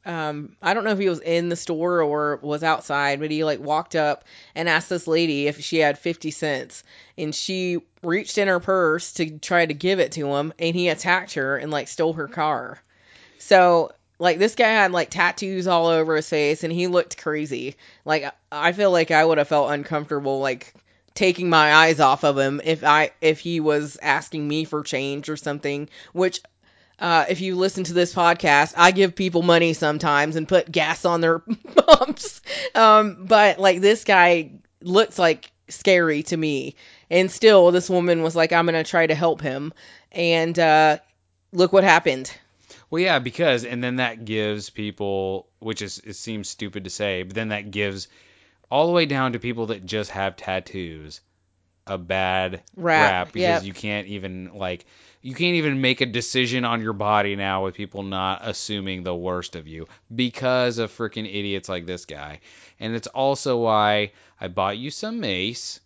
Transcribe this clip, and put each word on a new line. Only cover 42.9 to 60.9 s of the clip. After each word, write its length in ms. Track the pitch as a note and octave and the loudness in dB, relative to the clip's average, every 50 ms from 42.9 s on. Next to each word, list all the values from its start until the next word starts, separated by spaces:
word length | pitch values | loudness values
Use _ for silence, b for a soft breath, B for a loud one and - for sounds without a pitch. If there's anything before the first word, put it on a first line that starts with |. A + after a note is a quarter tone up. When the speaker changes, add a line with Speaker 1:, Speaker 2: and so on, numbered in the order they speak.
| D#3+ E3 | -4 -2
Speaker 2:
yeah, 180 | F3+ F#3+ E3 C#3 | 0 2 0 0
because, 440 | B2 B2 - - E3+ D#3 C3 A#2+ A#2 | -2 -4 -4 0 0 2 2 0 -2
and 200 | A#2+ B2 A#2+ B2 | -6 -8 -6 -6
then 140 | B2 B2 | -4 -2
that 280 | B2+ B2+ A#2+ A2+ A2+ A2+ | -2 -4 -4 -4 -8 -10
gives 440 | G#2+ A2 A2 G#2+ G#2 G#2 G#2 G#2 - | -6 -4 -2 -2 -2 -4 -6 -8 -12
people, 800 | _ - G#2+ G#2 G2 _ G#2 G2 G2 G2 F#2+ F#2+ F#2+ F#2 - _ _ _ | _ -10 -10 -10 -8 _ -6 -4 -4 -4 -4 -6 -6 -8 -10 _ _ _
which 220 | A2+ A2 A2 - | -10 -10 -8 -8
is, 180 | G#2 G2 - - _ | -10 -12 -12 -16 _
it 120 | G#2+ G2 | -18 -16
seems 340 | - - A#2 A2 G#2+ G2 - | -14 -12 -10 -10 -10 -10 -12
stupid 360 | - - A2 G2+ F#2 G#2 F#2 | -12 -12 -12 -10 -10 -12 -12
to 40 | F2+ | -12
say, 340 | - - G#2 G2+ F#2+ F2+ F#2 | -8 -6 -4 -4 -4 -4 -6
but 120 | F#2 F#2 | -8 -8
then 140 | A2 A2+ A2 | -8 -6 -6
that 200 | G#2+ G#2 G2+ G#2+ | -6 -8 -8 -8
gives 380 | F#2 G2+ G#2 G2+ G2 G2 - b b b b b b b b b b b b _ | -4 -4 -4 -4 -4 -8 -14 b b b b b b b b b b b b _
all 160 | B2+ C#3 D#3 | -2 0 0
the 60 | E3+ F3 | 2 2
way 120 | F3 E3 | 0 0
down 280 | C#3+ C#3+ C3+ C3 C3 A#2 | 0 -2 -2 -2 -2 -4
to 60 | A#2 | -6
people 280 | - A#2+ A#2+ A#2 A2+ | -8 -8 -6 -6 -6
that 180 | G#2+ A2+ G2 F#2 | -6 -6 -10 -8
just 260 | F2 G#2+ G#2+ G#2 - | -6 -6 -6 -6 -6
have 240 | - G2 G2 G2 F#2 | -6 -6 -6 -6 -6
tattoos 880 | - - - F#2+ F#2+ F#2 - - F#2+ F2+ E2 D#2+ D#2 D#2 D2+ - - _ _ _ _ _ _ _ _ _ _ _ _ _ | -8 -8 -6 -6 -6 -8 -8 -12 -12 -10 -10 -12 -16 -18 -20 -20 -20 _ _ _ _ _ _ _ _ _ _ _ _ _
a 120 | - G2 | -10 -10
bad 640 | F#2 F2 E2+ F#2+ F#2+ F#2+ F#2 F#2 F#2+ F#2 F#2 F#2 F2 _ _ _ | -10 -6 -4 -2 -2 0 0 0 -2 -2 -4 -6 -10 _ _ _
Speaker 1:
Rap, 520 | F#3+ E3+ E3+ D#3+ D#3 D3+ C3+ F#2 F2+ F2+ | -6 -2 0 2 4 4 4 2 0 -4
Speaker 2:
rap 60 | - - | -6 -4
because 80 | F3 | -2
Speaker 1:
yep. 220 | F3+ F3 E3+ E3 G2 | 0 0 0 -2 -4
Speaker 2:
you 100 | G2 F#2+ | -8 -12
can't 340 | - - G#2+ G#2 G#2 F#2+ | -10 -8 -6 -6 -6 -8
even, 440 | G2 G#2 G2+ F#2 F#2+ F#2 F#2 F#2 F2+ F2 | -8 -12 -10 -10 -10 -12 -12 -14 -14 -12
like, 320 | G2+ G2 F#2 F2+ F2+ - b b b b b b b | -8 -6 -6 -8 -8 -12 b b b b b b b
you 120 | b B2+ C3 | b -14 -6
can't 220 | C3 E3+ F3 F3 | -2 -2 0 0
even 260 | E3+ D#3 D3+ C#3 C3+ | 0 0 0 -2 0
make 180 | C3 B2+ B2+ - | 0 0 0 0
a 40 | C3 | -4
decision 580 | B2 G#2 B2 A#2 - - C3 B2+ A#2 B2 B2+ B2 | -4 -4 -6 -6 -2 -2 -2 -2 0 -2 -4 -2
on 160 | A#2 A#2 A#2 | -2 -4 -4
your 120 | A2 A2 G#2+ | -4 -6 -6
body 420 | G2 G#2 G#2 G#2+ G#2 G2+ G2+ G2+ | -4 0 2 2 2 2 0 -4
now 280 | G2+ G2 G2 F#2+ F#2+ F#2+ | -4 -4 -4 -2 -2 -4
with 100 | F#2+ F#2 | -6 -8
people 280 | - G#2 F#2+ - G2 G2 | -10 -14 -12 -12 -12 -10
not 380 | G2 F#2+ F#2+ F#2+ F#2+ F#2+ - G2 | -8 -6 -6 -4 -4 -6 -6 -8
assuming 600 | A2+ G#2 - - - G#2+ G2+ F#2+ F#2+ F#2 F#2 F2 | -10 -10 -10 -8 -8 -8 -8 -6 -8 -8 -8 -8
the 120 | F#2 F2 | -8 -8
worst 400 | F2 F2 F#2 F2+ F2+ F2 - - | -6 -6 -6 -6 -6 -8 -12 -16
of 100 | E2+ D#2 | -16 -18
you 200 | D#2 D#2 D#2+ D#2+ b b b b _ A2+ | -16 -16 -16 -18 b b b b _ -6
because 640 | A#2 B2+ B2 - - C3 B2+ B2+ B2+ B2 B2 A#2 | -6 -6 -4 -6 -4 -4 -2 0 0 0 -2 -2
of 140 | A2+ A2+ G#2+ | -4 -8 -8